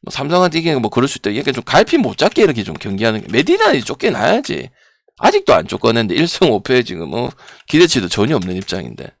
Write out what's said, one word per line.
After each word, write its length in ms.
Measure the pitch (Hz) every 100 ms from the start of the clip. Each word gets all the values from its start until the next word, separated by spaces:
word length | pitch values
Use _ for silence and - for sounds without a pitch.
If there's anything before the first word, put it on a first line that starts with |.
뭐 80 | -
삼성한테 460 | - 143 180 180 160
이기는 180 | 165 139
거 40 |
뭐 100 | 110
그럴 180 | 123 131
수 100 | -
있다. 120 | 104
이렇게 200 | 107 147
좀 140 | 120
갈피 320 | - 156 220 330
못 220 | 147 -
잡게 240 | 202 -
이렇게 200 | 190 117
좀 120 | 95
경기하는 480 | 78 110 98 113 110
게, 40 | -
메디나이 520 | 117 180 392 427 139
쫓겨나야지. 880 | - 143 226 - 208 226 277 71 - _ _ _ _ _
아직도 360 | 226 403 -
안 120 | 90 85
쫓겨냈는데 460 | - 117 117 107
일 120 | 87 170
승 240 | - 165
오 100 | 107
패 200 | - 127
지금, 300 | 117 87 80
어? 140 | 107 127 - - - -
기대치도 400 | 156 175 131 90
전혀 280 | - 113 143
없는 200 | 90 92
입장인데. 560 | 98 92 65 - - _